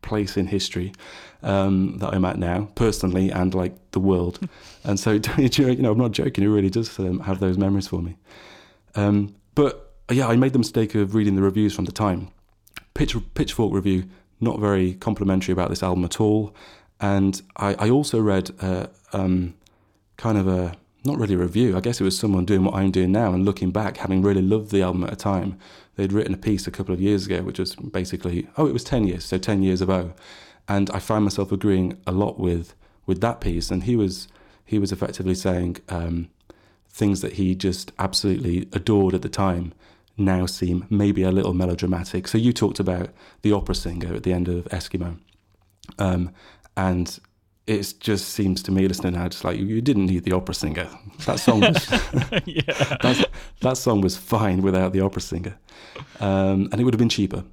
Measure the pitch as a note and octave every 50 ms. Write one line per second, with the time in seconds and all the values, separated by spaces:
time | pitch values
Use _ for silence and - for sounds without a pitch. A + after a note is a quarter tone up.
0 | - - A2 G#2+ G#2 F#2+ - G2+ F#2 F2+ G#2 G2 - - - F#2 F2 F#2+ - -
1 | - - - - - - - _ - - G2 G2 F#2+ G2 G2 F#2+ F#2+ F#2+ - -
2 | G#2 - G2 F#2+ F#2 F2+ - - F#2 E2+ F2 F#2 G#2 G2+ - - A#2 A2 G2+ -
3 | - F#2+ F2+ F#2 F#2+ F#2+ G2 F#2 F2+ F#2 F#2 F#2 F2+ F2+ - - _ _ - F#2+
4 | F#2 G2 F#2+ F2+ F2 F2 - - - F3 - - - - - - - - G2+ F#2+
5 | - A2+ G#2+ G#2 G#2+ - - - C3+ B2 - - C#3 B2+ B2+ B2+ C3 A#2 G#2+ A2+
6 | B2+ A#2 G2+ - C#3+ C#3 B2 - G2 G#2+ G#2+ G#2 G2 G2 F#2 A#2 A2+ - - -
7 | F#2+ F#2 F#2 F#2 - F#2+ F#2+ F#2 G2 F#2 F#2 F#2 G2 G2 G2 G2 F#2 - - F2+
8 | E2+ F2 E2 _ _ _ - - - - - - - _ _ _ _ _ _ G#2+
9 | G2+ G2+ G#2 G2+ G2+ G2+ - _ _ _ _ - D3 C3 - - - - - -
10 | - - A#2+ B2 C3 A2+ A#2 A#2+ C3 C3+ B2+ B2+ A2+ - - B2 A2+ G#2+ - G#2+
11 | G2+ F#2+ G#2 A2 G#2 G#2 G2 F#2+ G2 G2 F#2+ G#2+ G#2 G2+ - - F#2 F2 - -
12 | A2 G2+ F2+ F2 F#2 F#2+ - _ _ _ _ _ _ _ _ - _ _ _ -
13 | D3+ C#3 - A#2 - - - - D#3 - - - A#2 G2+ - G2 F#2 G2+ F#2+ F#2
14 | F#2 - - - _ _ _ _ A2+ A#2+ - A2 G#2 G#2 G2+ F#2+ F#2 F#2 F#2 -
15 | - A2+ G#2+ - G2+ F#2+ F#2+ F#2+ F#2 - F#2 F2+ F2+ - - - - F#2 F2+ F2+
16 | F2 E2+ - - A2 G#2 G#2+ A2 G#2+ G2+ - - - - - - _ _ _ _
17 | - G2+ G2+ G2 G2 G2 F#2+ - - _ _ - G2+ G2+ G2 - G#2 G#2+ B2 C#3+
18 | D3 - - A2+ A2 G#2 G2 F#2+ F2+ - - - F#2+ F#2 F#2 F#2 F#2+ - - _
19 | _ _ - G2+ F#2+ F#2 F#2 F#2 F2+ F2 E2+ _ _ _ _ _ _ _ _ _
20 | _ _ _ - - A2+ A2 G2+ F#2+ F#2+ F#2 F2+ F2+ F2 E2+ - _ _ _ _
21 | - C3 D3 - A2+ G2+ G2 F2+ F2+ F2 E2 G#2+ B2 A#2+ F#2 F#2 F#2 A#2 A#2+ -
22 | G2+ F#2+ F#2 - - G#2+ G2 F#2 F2+ F#2 G#2 F#2+ F#2 F#2 - G2 F#2+ F#2+ F#2 F#2
23 | F#2 F2+ F#2+ A2 A#2 G2+ F#2 F#2 F#2+ G#2 F#2+ - F#2+ F#2 F2+ G#2+ G#2+ F#2+ F#2 -
24 | - G2 F#2+ F#2 F#2+ G2+ G2 F#2+ F#2+ F#2 G#2+ A2 G#2+ G#2 G#2 G2 F#2+ F#2 F2 F2+
25 | F2+ F2 F#2+ - - G#2+ G2 F#2 F2 G2 F#2 - - - - - - _ _ -
26 | G2+ F#2+ G2 G#2+ - - F#2+ F#2+ - A2 G#2+ F#2+ - - - - G2 - F#2 F2+
27 | F#2+ G2+ G#2 G2 F#2 G2 F#2 F2 F#2 F#2 F2+ - F#2 F2+ - - - C3+ - F#2+
28 | F#2 F#2 - F#2 - F2+ F2 F2+ - - _ - D#3 D3 - A#2+ - - C#3+ B2
29 | G#2+ F#2+ F2+ F2+ - - - F#2 F#2 - G#2+ G2 F#2+ F#2+ F#2 F2+ F#2 F2+ F#2+ F#2
30 | F2 E2+ E2+ - - - - - - - - _ _ - G2+ G2+ G2 F#2+ - G2
31 | - - A2+ G#2+ G#2 G2+ G2 - G2 F#2+ G2+ F#2+ - G#2+ G2 F#2 F#2 F2+ - -
32 | - - F2+ F#2+ G#2 A2+ A2+ - G2 F2+ F2 E2+ E2 - - _ _ _ _ _
33 | _ - F#2+ F2+ G#2 A#2 A#2 - - G2+ E2 E2+ E2 - G2 F#2 F#2 A2+ B2 A#2
34 | G#2 F#2+ F#2+ - - - _ - - _ _ _ _ - - G#2+ G2 F#2 F#2+ F#2
35 | G#2 - - - F#2+ F#2 F#2 F#2 - F#2+ F2+ F2+ F2+ F2 F2 - _ - F#2 E2+
36 | E2+ E2+ E2+ E2+ E2+ - _ _ _ _ - _ _ _ _ _ _ _ _ -
37 | A2+ G#2 G2 F#2 - - - - G2 F#2 F#2 F#2+ G2+ F#2+ F2+ - - - - -
38 | F#2 F#2+ - - - G2+ F#2 D#3+ C3 F2+ E2+ F2+ - - - - E2+ - G#2+ G2+
39 | G2 F#2 F#2 F#2 - - - - G2 F#2+ F2+ F2 F2 E2 - _ _ - _ _
40 | _ _ _ - G2+ F#2+ F#2 F#2 F2+ F2+ - - F#2+ F2+ F2+ F2+ F#2 - A2 G2+
41 | G2+ G2+ G2 F#2+ F#2 F#2 F#2 G2 G2 G2 F2 F2+ F#2 F2+ F2 E2+ - F2+ F#2 F2
42 | F#2 - - F#2 F2+ - - A2+ A2+ B2 A#2+ - A2+ G2+ - - G2+ F#2 F2+ F2+
43 | F2+ - - _ - - _ _ - G#2+ G#2 G2 F#2+ - - - - F2+ E2+ F2
44 | E2+ E2+ E2+ - - F#2 F2+ F2+ F2 F2 F2 F2 F2 - - F2+ - - - F#2
45 | F2 F2 E2 - _ _ _ _ _ _ _ _ _ _ _ _ - - - -
46 | G2+ F#2 F2+ F2+ F2+ F2 - - - - - _ _ - _ - F#2+ F#2 F2+ F2+
47 | F2 - - - _ _ _ _ _ _ _ _ _ - A2 G2+ G2 - - _
48 | - - G#2+ F#2+ - - - - G#2 F#2+ F#2 F#2 - - F#2+ F#2+ F#2+ F#2+ F#2 -
49 | - G2+ F2 F2 F2+ F2 - - - F2+ F2 E2+ G2 G2+ A2 A2+ A#2 C#3 C3+ G2+
50 | F#2+ F#2 F#2+ F2 F2 F#2 F#2 F2+ F2 - E2+ - - D#2+ D2+ E2+ F2 - - -
51 | - G2+ - - - - - - - - A#3 G#3+ A3 G#3+ E3 E3 - - C4+ A3
52 | - - - C3+ - - - F#3 - - C#3+ D#3 C#3 D#3 D3 - C#3+ - D3 B2
53 | - B2 B2+ D4 - - - - - - - - - B2+ C3 - - B2 A2+ G2+
54 | G2 F#2 - - - - A#2+ G#2+ A2 G2+ F#2 F#2 F#2+ G2 F#2 F#2 F#2 F#2 F#2 F#2+
55 | F#2+ G2 F#2+ F#2 - - - E2+ F2+ G2 F#2+ - _ _ - - - - - -
56 | - - - - G#2+ G2 G2 F#2+ F#2+ F#2+ G2 F#2+ G2 G2 - G#2+ B2 B2+ A#2 G#2+
57 | A#2+ A2+ - - G2+ - - - - -